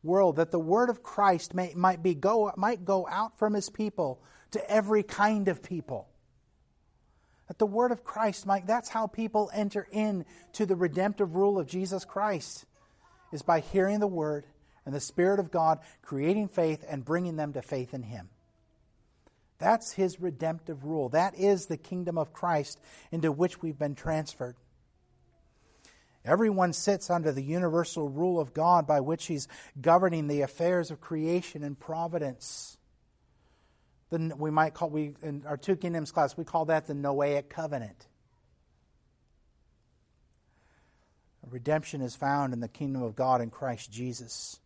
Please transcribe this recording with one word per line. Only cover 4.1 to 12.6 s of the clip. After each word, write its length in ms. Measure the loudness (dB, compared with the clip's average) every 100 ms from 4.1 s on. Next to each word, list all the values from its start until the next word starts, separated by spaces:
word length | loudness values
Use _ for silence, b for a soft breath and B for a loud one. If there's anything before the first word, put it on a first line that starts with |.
| -4 b b b
to 180 | -8 2
every 320 | 2 4 2
kind 460 | 2 2 2 4 0
of 160 | -2
people. 440 | -4 -8 -6 -10 -10 _ _ _ _ _ _ _ _ _ _ _ _ _ _
That 100 | 0
the 80 | 0
word 260 | 4 2
of 120 | 0
Christ 420 | -6 -2 -2 -2 0
might, 220 | 0 2
that's 220 | -2 0
how 180 | -4 -4
people 420 | -2 0 0 0 0
enter 320 | -2 -2 -4
in 340 | -2 0 0 -6 B B
to 140 | -4 0
the 80 | 2
redemptive 580 | 2 2 0 2 0
rule 240 | 4 2 2
of 80 | -2
Jesus 400 | -4 -4 -4 -6
Christ, 600 | -4 -2 -2 -6 -14